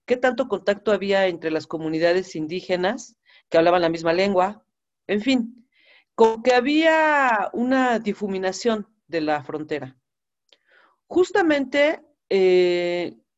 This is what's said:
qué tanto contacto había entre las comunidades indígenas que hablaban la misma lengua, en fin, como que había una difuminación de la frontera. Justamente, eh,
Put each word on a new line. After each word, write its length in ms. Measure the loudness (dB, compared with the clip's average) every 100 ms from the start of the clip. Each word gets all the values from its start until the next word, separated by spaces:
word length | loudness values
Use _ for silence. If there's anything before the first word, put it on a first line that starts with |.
| -4
qué 100 | 0
tanto 300 | 0 0 -4
contacto 460 | -2 -2 -2 -2
había 340 | -2 0 0 0
entre 240 | -2 -4
las 160 | -6 -6
comunidades 720 | -8 -6 0 0 0 -2 -8
indígenas 800 | -8 -8 -4 -2 -2 -4 -12 _ _ _ _
que 100 | 2
hablaban 240 | 4 4
la 60 | 2
misma 240 | 0 -2
lengua, 520 | 0 0 0 0 -4 _ _ _ _ -6
en 120 | -4
fin, 480 | 0 -2 -2 -12 _ _ _ _ _
como 280 | 2 2 4
que 120 | 2
había 960 | 2 2 2 4 4 2 2 2 0 -2
una 460 | -4 0 0 2 0
difuminación 880 | -2 -6 -6 -4 -4 -2 -2 -4 -6 _ _
de 140 | -4
la 200 | -2 -2
frontera. 560 | -4 -10 -8 -8 -8 -18 _ _ _ _ _ _ _ _ _ _ _
Justamente, 960 | 0 2 2 2 0 0 2 2 0 _ _ _
eh, 880 | 2 4 4 4 0 -2 -4 -6 -10 _